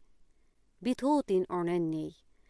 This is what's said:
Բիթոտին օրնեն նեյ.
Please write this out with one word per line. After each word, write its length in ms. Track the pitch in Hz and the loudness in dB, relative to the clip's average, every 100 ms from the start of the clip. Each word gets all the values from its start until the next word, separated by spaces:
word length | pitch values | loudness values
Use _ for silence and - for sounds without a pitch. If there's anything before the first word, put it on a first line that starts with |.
| - - - _ _ _ _ _ | -20 -20 -20 _ _ _ _ _
Բիթոտին 640 | 214 254 269 294 - 185 180 | -4 0 2 2 2 0 0
օրնեն 380 | 180 170 175 160 | -2 0 0 0
նեյ. 240 | 160 156 - _ _ | -4 -6 -12 _ _